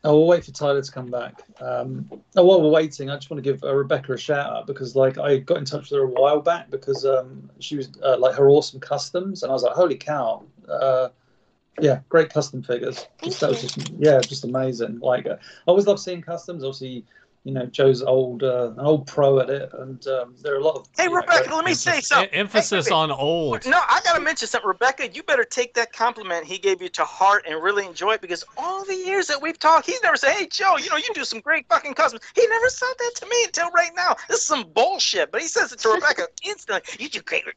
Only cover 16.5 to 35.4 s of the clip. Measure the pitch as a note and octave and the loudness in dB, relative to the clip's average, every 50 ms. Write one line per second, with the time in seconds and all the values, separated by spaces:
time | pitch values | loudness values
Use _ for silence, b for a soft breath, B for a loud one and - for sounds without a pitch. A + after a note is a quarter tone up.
16.5 | F3 D#3+ C3+ C3+ C3+ - C3+ B2+ B2+ A#2+ G#2+ b b b b b b _ _ C#3 | -12 -8 -8 -8 -8 -10 -12 -12 -12 -14 -16 b b b b b b _ _ -8
17.5 | C3+ C3 B2 B2 - - C#3 C3+ C3 A#2+ C3 C3 C3 C3 B2+ B2+ A#2+ A#2 C3 C3 | -6 -6 -6 -6 0 4 4 4 4 4 2 2 2 2 2 0 -4 -4 -2 -2
18.5 | B2 B2 B2 A#2 A2 A#2+ C#3 D3 D#3 D3 C#3 - - D3+ C#3+ C#3 C#3 C3+ B2+ B2+ | 0 -2 -2 -4 -6 -2 2 2 2 2 0 -4 0 2 4 4 4 4 2 0
19.5 | C#3 C#3 C3 - - C3 C3 C3 C3 A#2+ - C#3 C3 B2+ B2 A#2+ B2 B2 - D3 | -4 -6 -6 -10 -12 -14 -14 -14 -14 -12 -6 -4 -4 -4 -4 -8 -14 _ -6 -4
20.5 | C#3 C#3 D3 D#3 D3+ C#3 - _ _ - F4+ F4 E4+ F4+ - F4 E4+ D#4 - - | -4 0 0 0 -2 -2 -12 _ _ -2 -2 0 0 -2 2 4 2 2 2 0
21.5 | D4+ D#4+ E4 F#4 F4 - - F4+ E4+ C#4+ - - D4 B3+ G3 - - E3+ G#3 G3 | -2 -2 0 -2 -2 0 0 -2 -2 -2 0 2 2 2 2 0 -2 -4 -4 0
22.5 | - G#3+ A3 - G#3 F#3 C#3+ - E3+ D#3+ D#3+ D#3 C#3 C3 C#3 D3 E3 E3+ D#3+ C#3 | 0 0 0 2 -2 -2 0 2 2 2 2 0 -2 -2 0 0 0 0 0 -2
23.5 | A#2 G#2 - B3+ D#4 F4+ D4 - - - - F4 E4+ D#4 C#4+ D#4 D#4+ - A#3 G#3+ | -2 -4 0 2 2 2 4 4 2 2 4 2 0 2 0 -2 -4 -4 -6 -4
24.5 | - A3+ - G3+ - - A#3+ C4 C4 - C#4 G#3 F3 C#4+ - - D4 B3 A3 - | -4 -2 -2 -2 0 2 0 0 0 -2 -8 -8 -8 -12 -2 0 0 0 0 -2
25.5 | - B3+ A#3+ A#3+ _ A#3+ A#3 A3+ - - A3+ A#3+ A#3+ A3+ G#3 F#3 F3 D3 D#3 D3 | -2 -4 -4 -2 _ -4 -4 -4 -2 -2 -2 -2 -2 -4 -8 -6 -6 -6 -6 -8
26.5 | F3+ G3 G3 G3 F#3+ F3+ F#3 E3+ - - D#3 - - - F#3+ G3 G3+ G3+ - E3 | -10 -2 0 0 0 0 -4 -10 -2 -4 -4 -4 0 2 4 4 4 4 0 -4
27.5 | D#3 D#3+ E3 F#3+ G#3 G3+ G3 F#3 E3 - F3+ G#3 A3 G#3+ - F3 F3 E3 - _ | -8 -2 -2 0 0 0 -4 -4 -8 -4 -2 -2 -2 -2 -2 -8 -8 -8 -8 _
28.5 | _ - C#4+ F4 F#4+ G4 G4 G4 F#4+ F#4 F#4 F#4 G4 G4+ F4+ - D5 C#4 D4 E4 | _ -8 -6 -6 -6 -6 -6 -8 -8 -6 -4 -2 -2 -2 -2 -2 -4 -4 -4 -8
29.5 | E4 - - D#4 E4 D#4 - - B4+ B4+ A4 F4 D4+ C4+ - C4+ E4+ G#4 F#4 - | -6 0 4 4 4 4 4 0 -4 -2 0 0 0 2 2 2 2 0 -2 -6
30.5 | - - F#4+ G4 F4 C#4+ - F#4+ D#4+ D4+ A4 B4 G#4+ D#4 B3+ - A#3 A3+ _ C#4+ | -4 0 2 2 2 2 0 -2 -4 -2 -2 -4 -6 -6 -6 -8 -8 -8 _ -2
31.5 | D#4+ D#4 B3+ _ E4+ C#4+ - D4 C4 - D#4+ C4+ A#3 A3 B B B - B4 G#4+ | -2 -2 0 _ 0 0 0 -4 -2 0 0 0 0 -6 B B B 2 4 4
32.5 | A4+ A4+ A#4 B4+ B4 - B4 B4+ C5 - A#4+ A#4+ A#4+ - A#4+ G4 A#4+ A#4+ A4+ F#4 | 2 0 0 0 0 -2 -4 -6 -4 -4 -6 -6 -6 -10 -6 -2 0 0 0 0
33.5 | - - E4+ F4 F4 E4+ F4 E4+ E4+ F4+ F4+ F4 A#3+ B B B G4 - - - | -2 -4 -4 2 2 2 2 2 -2 -2 0 0 0 B B B -4 -2 0 -2
34.5 | D4+ C4+ G#3 D#3+ D3+ G#3+ A#3+ F4 G4 F#4 - - - F#3 D3+ - - A#3 | -2 -4 -4 -2 2 2 2 2 2 0 -2 -2 0 -2 -2 -2 -2 -6